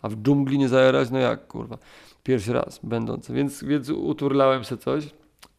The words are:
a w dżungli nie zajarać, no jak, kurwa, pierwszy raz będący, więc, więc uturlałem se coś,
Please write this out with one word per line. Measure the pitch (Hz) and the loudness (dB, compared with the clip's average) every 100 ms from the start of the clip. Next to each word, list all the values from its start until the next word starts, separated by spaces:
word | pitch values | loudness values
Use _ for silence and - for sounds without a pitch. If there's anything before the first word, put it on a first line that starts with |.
a | 113 | -8
w | 110 | -2
dżungli | 110 143 139 139 | 2 2 4 2
nie | 135 | 4
zajarać, | 131 131 135 127 | 6 6 4 2
no | 131 | 0
jak, | 123 117 - | 0 0 -6
kurwa, | 117 117 113 - - - _ | -12 -12 -14 -20 -20 -20 _
pierwszy | - 127 101 | -2 -2 0
raz | 123 - - | -2 -4 -8
będący, | - 117 113 - - | -6 -4 -4 -8 -6
więc, | 123 139 139 | -4 -4 -4
więc | 135 147 127 | -2 -2 -2
uturlałem | 156 - 147 139 139 135 131 | -4 -4 -2 0 2 2 2
se | 117 123 | -2 -8
coś, | - 139 147 - _ _ - | -4 -4 -6 -16 _ _ -20